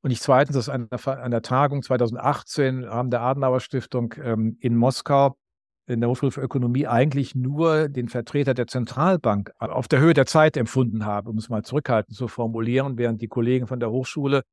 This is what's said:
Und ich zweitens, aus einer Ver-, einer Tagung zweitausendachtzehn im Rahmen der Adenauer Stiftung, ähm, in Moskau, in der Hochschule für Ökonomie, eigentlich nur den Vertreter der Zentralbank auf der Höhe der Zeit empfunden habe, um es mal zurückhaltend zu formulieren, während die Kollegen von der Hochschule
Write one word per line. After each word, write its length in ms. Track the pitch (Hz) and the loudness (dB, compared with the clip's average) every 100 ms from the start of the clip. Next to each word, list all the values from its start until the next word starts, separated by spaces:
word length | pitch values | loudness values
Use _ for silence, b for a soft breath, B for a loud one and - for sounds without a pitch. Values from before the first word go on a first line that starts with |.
Und 80 | 139 | -2
ich 120 | 120 | -2
zweitens, 360 | - 131 143 139 | 4 4 4 0
aus 120 | 117 | -4
einer 180 | 131 117 123 | -6 -6 -6
Ver-, 240 | - 135 | -6 -6
einer 220 | 123 117 | -4 -4
Tagung 400 | - 127 143 139 | 0 0 2 0
zweitausendachtzehn 960 | - 127 120 120 135 147 - - 135 131 | -2 0 0 0 -2 -2 -6 -2 0 -2
im 80 | 117 | -6
Rahmen 220 | 113 127 | -4 -2
der 100 | 120 | 0
Adenauer 380 | 120 139 131 127 | 0 0 0 0
Stiftung, 560 | - 135 - 127 117 - | -2 -6 -4 -4 -4 -6
ähm, 340 | 123 113 110 113 | -4 0 -2 -2
in 160 | 123 117 | 0 2
Moskau, 600 | 123 - - 139 139 - _ _ _ _ - | 2 0 0 4 4 0 _ _ _ _ -6
in 120 | 120 | -2
der 80 | 120 | 0
Hochschule 240 | 120 135 | 0 -2
für 80 | 135 | -2
Ökonomie, 440 | 131 135 120 127 147 | -4 -2 0 0 2
eigentlich 480 | 120 147 135 - | 2 2 0 -2
nur 540 | 127 127 147 165 156 151 | -2 -2 2 2 2 0
den 220 | 135 120 | -4 -4
Vertreter 440 | 123 117 143 135 | -6 -2 0 0
der 140 | 123 117 | 0 -2
Zentralbank 840 | 127 117 131 165 180 113 101 98 - | -4 -4 0 2 2 2 0 -2 -8
auf 300 | 110 - - | -6 -6 2
der 140 | 135 | 6
Höhe 120 | 160 | 6
der 120 | 143 131 | 6 4
Zeit 320 | 156 156 147 | 6 4 2
empfunden 480 | 113 131 120 107 104 | 0 2 0 0 -2
habe, 240 | 104 107 | -4 -4
um 80 | 110 | -8
es 100 | 107 | -4
mal 160 | 110 | -6
zurückhaltend 540 | - 143 - 117 107 110 | -4 -6 0 0 0 -8
zu 100 | 120 | -8
formulieren, 680 | - 117 113 113 127 139 120 | -4 -4 -2 0 0 0 -2
während 240 | 117 110 | -2 -2
die 80 | 113 | -4
Kollegen 380 | - 120 127 123 | -2 0 0 -2
von 120 | 127 | -4
der 100 | 117 | -2
Hochschule 520 | 123 127 - 139 139 - | -4 -4 -4 0 0 -2